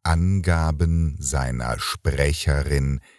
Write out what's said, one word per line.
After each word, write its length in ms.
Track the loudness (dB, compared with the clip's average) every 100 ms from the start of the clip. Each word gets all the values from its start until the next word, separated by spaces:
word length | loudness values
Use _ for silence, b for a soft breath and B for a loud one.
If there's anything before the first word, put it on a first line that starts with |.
Angaben 1160 | -2 2 2 2 2 2 2 2 2 2 0 -2
seiner 600 | -4 -2 -2 -4 -4 -4
Sprecherin 1200 | -6 -4 -2 0 0 0 0 0 2 0 0 -2 b